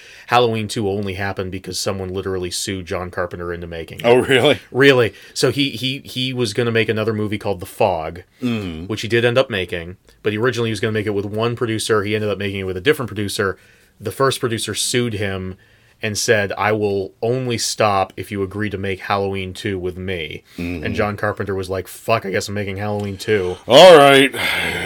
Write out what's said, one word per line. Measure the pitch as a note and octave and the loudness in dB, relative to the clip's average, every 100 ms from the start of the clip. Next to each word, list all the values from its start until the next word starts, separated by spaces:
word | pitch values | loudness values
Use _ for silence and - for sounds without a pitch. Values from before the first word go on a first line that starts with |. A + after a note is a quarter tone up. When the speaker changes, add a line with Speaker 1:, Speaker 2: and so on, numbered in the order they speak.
| - - - | -20 -20 0
Speaker 1:
Halloween | A#2+ B2 A2+ G#2 | 2 4 0 -4
two | A#2+ G2+ | -2 -2
only | G2+ G2+ | -2 -4
happened | F#2 G2 F#2+ F#2 | -4 -6 -4 -6
because | F#2 - F2+ | -8 -8 -4
someone | - G2 F#2 | -4 -4 -4
literally | F#2+ F#2+ F#2+ F2+ | -4 -4 -4 -4
sued | - - F#2+ E2+ | -4 -4 -6 -4
John | F#2+ F2+ | -6 -6
Carpenter | F2+ F2 F2 F2 | -6 -6 -6 -8
into | E2+ E2+ | -8 -8
making | E2 E2 - | -10 -10 -2
it. | A#2 | 4
Speaker 2:
Oh, | B2+ | 4
really? | - C3 C#3+ B2 - | 6 4 4 2 -2
Speaker 1:
Really. | B2+ C#3 B2+ A2 - - | 4 6 6 4 -2 -12
So | - C3+ | -2 0
he, | B2 C3+ | 2 -2
he, | G#2+ C3 C3+ | -2 -6 -6
he | - B2+ C3 | -8 -6 -4
was | B2 A#2 | -2 -2
gonna | G#2 A#2 | 0 0
make | A2+ A2 | 2 0
another | G#2+ G#2+ | 0 0
movie | G#2+ G#2+ G2+ | -2 -2 -4
called | G#2 F#2 | -4 -6
The | F#2+ | -8
Fog, | - G#2+ E2+ D#2+ E2+ - _ | 0 2 2 -4 -10 -16 _
Speaker 2:
Mm-hmm. | B2 A2+ F#2 D#2+ F2+ | -4 -2 -4 -8 -6
Speaker 1:
which | G#2 | -6
he | A2 | 0
did | A#2 A#2+ | 2 4
end | A2+ | 2
up | - | 2
making, | G#2 F#2 F2 E2+ F#2 _ _ | -2 -4 -6 -8 -14 _ _
but | A2 | -4
he | G#2+ | 0
originally | B2+ A2+ A2+ | 0 0 -2
was | G#2+ | -2
gonna | A2+ | -2
make | G#2+ G#2+ | 0 0
it | |
with | G2+ G2+ | -2 -4
one | G#2+ A#2 A#2 | -2 -2 -2
producer. | A#2 A2 - A2 | -2 -2 0 0
He | G2 | 2
ended | G#2+ G#2 | -2 -2
up | F#2+ | -2
making | G2+ G2 | -4 -4
it | F#2+ | -4
with | F#2 | 0
a | |
different | G#2+ D3+ A#2 | 0 0 -2
producer. | G2+ G2+ - G2 - _ _ _ _ | -4 -4 -2 -2 -4 _ _ _ _
The | A2 | -8
first | - C3+ - | 0 0 0
producer | B2 A2 - | -2 -2 -4
sued | G2+ - B2+ A#2+ | -4 -2 0 -2
him | G2+ G2+ F#2+ F#2 F#2 _ _ _ _ | -2 -4 -4 -6 -10 _ _ _ _
and | A2 G2+ | -4 0
said, | - A2 G2+ - | 2 2 2 0
"I | G#2 | 0
will | A2 G#2 G2 F#2 - | 2 0 0 -4 -4
only | A2+ B2+ B2+ A2+ | -2 -2 -2 -2
stop | - - A2 G2 F#2+ - | -4 2 4 4 0 -4
if | - | -8
you | G#2 | -4
agree | F#2+ G2+ G#2+ | -4 -4 -4
to | G2 | -4
make | G2 F#2+ | -4 -6
Halloween | - G2+ G2 G2 F#2 | -2 -2 0 -4 -6
two | F#2 G#2+ F#2+ | -6 -6 -4
with | F2+ F2 | -4 -6
me." | F#2 F2+ D#2 E2+ - - | -6 -6 -6 -12 -14 -8
Speaker 2:
Mm-hmm. | F2 F2 | -6 -4
Speaker 1:
And | A2 | -4
John | G#2 G#2 G#2 | -2 -2 -2
Carpenter | G#2 G2+ G2+ | -4 -2 -4
was | F#2+ F#2 | -4 -4
like, | F#2+ - | -6 -6
"Fuck, | - - A2+ - | -8 -2 0 0
I | |
guess | G2+ G2+ | -4 -4
I'm | |
making | G2+ G2+ F#2+ | -4 -6 -6
Halloween | G#2 G#2 G2+ F#2+ | -4 -4 -4 -6
two." | - G#2+ F2+ F2+ - | 0 0 0 -4 2
Speaker 2:
All | C3 F#3 D#3+ | 8 12 12
right. | C#3+ C3+ C3+ A#2+ - - - - | 10 8 6 2 -4 -2 -4 -4